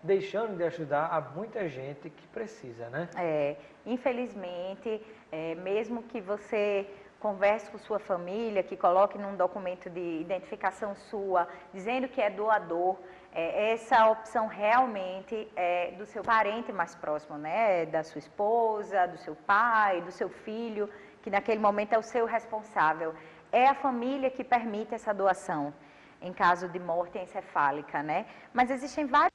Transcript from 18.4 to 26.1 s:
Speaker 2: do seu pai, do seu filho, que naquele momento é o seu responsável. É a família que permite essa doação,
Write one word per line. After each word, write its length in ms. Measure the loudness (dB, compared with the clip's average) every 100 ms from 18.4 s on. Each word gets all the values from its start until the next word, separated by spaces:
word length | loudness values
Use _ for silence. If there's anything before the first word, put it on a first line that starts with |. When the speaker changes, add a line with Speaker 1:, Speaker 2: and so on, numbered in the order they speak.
| 2 4 2 0 -2 0 0
Speaker 2:
do 100 | -2
seu 200 | -12 -10
pai, 640 | 2 4 6 4 4 2
do 100 | -4
seu 160 | -6 -6
filho, 600 | -6 -10 -8 -6 -4 -6 -6 -20 -14
que 80 | -2
naquele 320 | -2 2 4
momento 320 | 4 4 2
é 40 | 0
o 60 |
seu 220 | 2 0 0
responsável. 880 | 0 -4 -10 -4 2 2 2 -4 -6 -16 -20 0
É 140 | 4 6
a 60 |
família 560 | 4 0 0 -2 0 -2
que 140 | -4
permite 500 | 0 0 0 -4 -4
essa 200 | -6 -4
doação, 600 | 2 2 2 -2 -2 -4 -8 -20 -20 -20